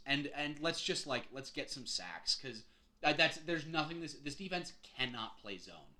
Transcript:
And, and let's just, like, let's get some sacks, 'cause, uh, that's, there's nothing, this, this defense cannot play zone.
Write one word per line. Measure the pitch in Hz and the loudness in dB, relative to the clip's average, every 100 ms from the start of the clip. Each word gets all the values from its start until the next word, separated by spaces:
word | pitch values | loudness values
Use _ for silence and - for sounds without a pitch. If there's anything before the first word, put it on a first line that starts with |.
| - | 2
And, | 139 143 139 | 2 2 -2
and | 147 147 | -2 0
let's | 165 165 | 0 2
just, | - 175 143 | 0 0 2
like, | 123 - | 0 0
let's | 131 - | -8 -6
get | - 131 | -6 -4
some | 135 117 | -6 -2
sacks, | - 90 90 - - | -2 -2 -2 0 0
'cause, | 135 110 - - - - | 0 -8 -12 -20 -20 2
uh, | 151 | 6
that's, | 147 160 - | 8 6 4
there's | 156 165 147 | 0 0 2
nothing, | 160 151 170 | 2 2 0
this, | 160 - | -6 -6
this | 143 143 | -8 -6
defense | 190 180 175 - - - | -2 -2 -4 -10 -8 -2
cannot | 127 120 110 - | -2 0 -6 -6
play | 107 92 | -8 -8
zone. | - 85 - | -10 -16 -18